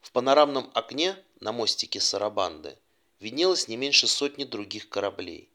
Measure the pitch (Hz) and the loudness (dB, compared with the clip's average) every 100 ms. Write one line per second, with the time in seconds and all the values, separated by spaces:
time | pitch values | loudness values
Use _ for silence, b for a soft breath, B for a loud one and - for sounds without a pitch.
0 | - 123 127 143 147 135 - 117 - 131 | -2 0 4 6 6 4 -2 -4 -4 -2
1 | 175 190 _ _ 107 117 107 - - 98 | -2 -2 _ _ -6 -2 -2 -2 -4 -2
2 | - 101 104 104 90 78 73 - _ _ | 0 0 -2 0 -2 -4 -14 -16 _ _
3 | _ _ 107 131 180 175 - 113 139 139 | _ _ -8 2 2 2 -2 -4 2 4
4 | 117 - 143 139 135 107 101 107 - 104 | 4 0 0 -4 -8 -8 -8 -10 -6 -2
5 | 98 92 90 82 - | -2 -4 -10 -12 -18